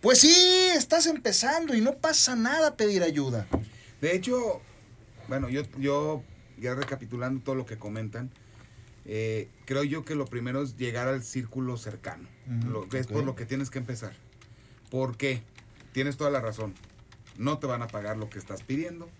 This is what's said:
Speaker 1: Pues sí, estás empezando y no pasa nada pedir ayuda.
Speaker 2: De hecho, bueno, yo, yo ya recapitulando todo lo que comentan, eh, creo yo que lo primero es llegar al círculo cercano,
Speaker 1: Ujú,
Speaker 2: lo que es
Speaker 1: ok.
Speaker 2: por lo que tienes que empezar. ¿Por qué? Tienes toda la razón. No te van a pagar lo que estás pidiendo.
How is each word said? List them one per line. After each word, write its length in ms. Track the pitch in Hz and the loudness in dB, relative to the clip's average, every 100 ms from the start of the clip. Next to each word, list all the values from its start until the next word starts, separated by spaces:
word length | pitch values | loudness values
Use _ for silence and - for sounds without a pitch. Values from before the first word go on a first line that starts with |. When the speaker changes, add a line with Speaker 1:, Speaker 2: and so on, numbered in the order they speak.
Speaker 1:
Pues 180 | 214 254 | 8 10
sí, 160 | 294 349 359 370 370 339 | 12 12 8 8 6 4
estás 320 | - 330 330 | 4 4 4
empezando 680 | 302 226 196 240 311 330 240 | 0 0 2 2 0 2 2
y 60 | |
no 140 | 233 277 | 2 2
pasa 380 | 320 311 - 247 | 0 4 4 2
nada 420 | 226 302 311 - | 0 2 2 2
pedir 240 | 214 196 | 0 2
ayuda. 460 | 170 147 135 120 107 123 110 - - - | 0 0 -2 -2 -2 -4 -4 -14 -20 -6
Speaker 2:
De 140 | 156 185 | -2 -2
hecho, 460 | 185 247 226 185 - - - - - - - | 0 -2 -2 -4 -8 -20 -20 -20 -20 -20 -8
bueno, 220 | 131 139 | -6 -4
yo, 140 | 135 143 - | -4 -6 -4
yo 420 | 139 143 151 151 - - - - | -2 0 -2 -6 -10 -20 -20 -10
ya 160 | 147 131 | -6 -6
recapitulando 640 | 143 135 113 120 127 131 | -6 -8 -8 -8 -6 -6
todo 120 | 117 131 | -4 -6
lo 100 | 117 | -6
que 140 | 110 | -10
comentan, 500 | 107 107 110 113 127 - - - - - - - - | -10 -8 -8 -8 -12 -14 -20 -20 -20 -20 -20 -20 -10
eh, 440 | 107 110 110 98 - - | -6 -4 -4 -8 -14 -6
creo 180 | 135 | -2
yo 220 | 143 156 - | -2 -4 -6
que 80 | |
lo 120 | 156 127 | -6 -6
primero 360 | 123 120 131 | -6 -4 -4
es 160 | 143 110 | -4 -6
llegar 300 | 123 117 127 | -6 -4 -2
al 160 | 135 | -4
círculo 520 | 120 131 117 127 127 120 | -4 -8 -6 -6 -6 -6
cercano, 540 | 110 107 - 85 87 - - 117 | -10 -12 -12 -14 -18 -18 -8 -4
Speaker 1:
Ujú, 100 | 117 | -4
Speaker 2:
lo 180 | 110 92 | -6 -6
que 120 | 131 | -6
es 80 | 131 | -4
Speaker 1:
ok. 60 | |
Speaker 2:
por 100 | 107 | -2
lo 120 | 135 127 | -2 -4
que 120 | 117 | -6
tienes 240 | 135 135 | -6 -6
que 80 | 135 | -8
empezar. 340 | 120 117 104 - - - - - - - - | -8 -8 -10 -16 -20 -20 -20 -20 -20 -20 -8
¿Por 260 | 127 131 113 | -4 -2 -2
qué? 240 | 135 127 - - - - - | -2 -4 -6 -20 -20 -20 -10
Tienes 240 | 131 139 139 | -4 -4 -2
toda 120 | 147 | 0
la 100 | 139 | 0
razón. 360 | 113 107 107 92 - - - - - - | -4 -6 -8 -10 -20 -20 -20 -20 -20 -6
No 220 | 120 147 | -4 -2
te 80 | 143 | -4
van 160 | 123 | -6
a 60 | 117 | -6
pagar 280 | 107 104 107 | -8 -8 -8
lo 120 | 107 | -8
que 80 | 101 | -12
estás 240 | - 95 | -12 -14
pidiendo. 480 | - 135 170 170 170 - | -6 -6 -4 -10 -16 -20